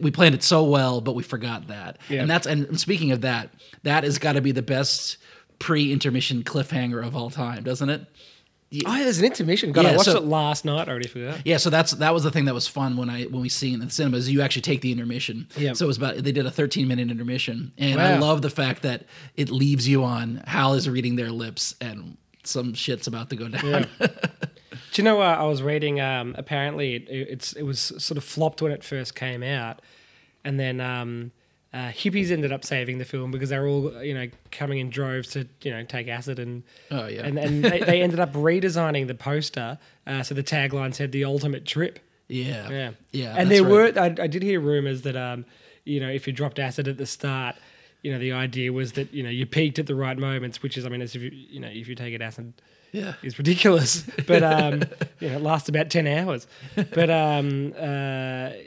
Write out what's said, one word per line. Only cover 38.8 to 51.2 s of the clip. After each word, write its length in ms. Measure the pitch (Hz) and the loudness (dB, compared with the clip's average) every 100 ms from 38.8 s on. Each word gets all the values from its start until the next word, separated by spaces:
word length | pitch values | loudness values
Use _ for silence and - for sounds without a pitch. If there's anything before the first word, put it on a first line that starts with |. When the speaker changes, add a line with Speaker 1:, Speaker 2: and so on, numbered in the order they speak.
| 160 143 127 | 0 0 -2
Speaker 2:
the 80 | |
poster, 640 | 120 139 151 143 135 117 147 _ _ - | -4 -2 -2 -2 -6 -8 -10 _ _ -8
uh, 160 | 135 | -6
so 120 | 127 | -4
the 80 | 139 | -4
tagline 520 | 139 156 135 139 131 | -2 0 0 0 -4
said 180 | 127 139 | -4 -4
"The 140 | 139 139 | -2 0
Ultimate 400 | 139 143 139 - | 0 -2 -4 -4
Trip." 320 | 147 175 - _ _ - | -2 -2 -4 _ _ -8
Speaker 1:
Yeah. 440 | 127 131 117 104 | -6 -4 -6 -6
Speaker 2:
Yeah. 200 | 139 123 110 _ | -6 -8 -10 _
Speaker 1:
Yeah, 220 | 139 120 175 | -6 -4 2
Speaker 2:
And 140 | 185 | 6
Speaker 1:
that's 100 | 202 | 8
Speaker 2:
there 80 | 185 | 10
Speaker 1:
right. 260 | 208 226 | 8 8
Speaker 2:
were, 60 | 202 | 6
I, 240 | 175 165 | 2 2
I 20 | 165 | -2
did 140 | 175 | -2
hear 180 | 196 185 | 0 0
rumors 420 | 147 147 139 131 | 2 0 0 -4
that, 120 | 135 | -4
um, 300 | 127 123 123 120 _ - _ | -6 -6 -8 -12 _ -20 _
you 160 | - 143 | -6 -4
know, 80 | 131 | -2
if 180 | 135 143 | -6 -6
you 60 | |
dropped 260 | 131 143 - | -4 -4 -2
acid 300 | 135 135 135 | -4 -4 -4
at 80 | 131 | -4
the 80 | 127 | -8
start, 500 | - 143 135 123 - - - _ _ | -6 -4 -4 -6 -10 -16 -20 _ _
you 80 | 143 | -6
know, 60 | 131 | -4
the 140 | 127 | -2
idea 400 | 127 131 123 123 | -2 -2 -2 -2
was 200 | 127 127 | -2 -4
that, 200 | 139 139 | -4 -6
you 100 | 147 | -6
know, 60 | 120 | -6
you 140 | 123 | -4
peaked 340 | 131 156 156 147 | -2 2 2 0
at 80 | 151 | -2
the 80 | |
right 220 | 139 131 131 | -2 -2 -2
moments, 460 | 135 135 123 - | -2 -4 -6 -8
which 160 | 135 127 | -8 -6
is, 80 | 123 | -8
I 20 | |
mean, 140 | 123 | -6
as 120 | 120 | -8
if 60 | 123 | -8